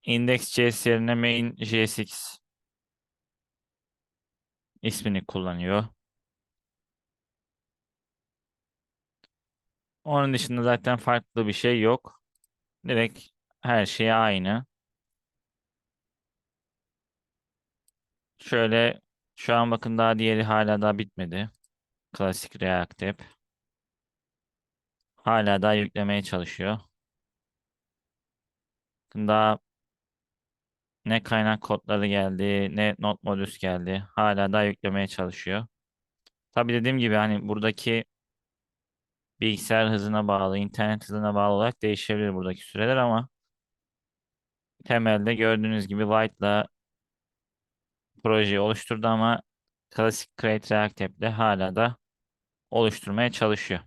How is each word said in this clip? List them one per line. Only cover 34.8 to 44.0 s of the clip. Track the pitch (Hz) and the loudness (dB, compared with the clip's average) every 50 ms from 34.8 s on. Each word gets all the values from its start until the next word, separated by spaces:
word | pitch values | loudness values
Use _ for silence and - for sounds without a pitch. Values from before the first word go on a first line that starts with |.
| - 101 95 98 98 | -6 -4 -2 -2 -4
çalışıyor. | 95 - - 92 90 90 - - 90 95 107 117 113 _ _ _ _ _ _ _ _ _ _ _ _ _ _ _ _ | -4 -4 -6 -6 -6 -8 -10 -8 -6 -6 -6 -6 -10 _ _ _ _ _ _ _ _ _ _ _ _ _ _ _ _
Tabii | _ 117 120 120 | _ -2 0 2
dediğim | 120 120 113 127 131 131 | 0 0 0 0 0 2
gibi | 120 113 107 | 2 2 2
hani | 107 107 107 107 101 95 104 | 2 2 2 0 -2 -2 -4
buradaki | 107 107 104 110 107 - - 120 117 113 113 _ _ _ _ _ _ _ _ _ _ _ _ _ _ _ _ _ _ _ _ _ _ _ _ _ _ _ | -4 -2 -2 -2 -4 -2 -4 -2 -2 -2 -4 _ _ _ _ _ _ _ _ _ _ _ _ _ _ _ _ _ _ _ _ _ _ _ _ _ _ _
bilgisayar | - 113 104 95 - - 113 113 110 110 | -2 -2 -2 -2 -2 0 2 2 2 2
hızına | 110 101 101 104 107 107 104 101 | 0 0 -2 -2 -2 -2 0 0
bağlı, | 98 98 95 95 95 101 | 0 0 0 0 -2 -2
internet | 101 98 - - 107 107 107 107 - | -4 -6 -4 -4 -2 -2 -2 -4 -6
hızına | - 101 107 104 104 104 | -10 -8 -4 -4 -2 0
bağlı | 101 101 104 101 | 2 2 2 2
olarak | 98 107 120 123 _ | 2 0 -2 -2 _
değişebilir | - 107 104 - - - 107 104 107 104 95 | -4 -2 -2 -4 -4 -4 -2 -2 -2 -2 -4
buradaki | 92 92 92 92 95 - | -4 -6 -6 -8 -8 -12
süreler | - - 101 110 120 131 | -14 -6 -4 -2 0 2
ama | 131 123 120 110 113 123 - _ _ _ _ _ _ _ _ _ _ _ _ _ _ | 2 2 2 2 0 -2 -4 _ _ _ _ _ _ _ _ _ _ _ _ _ _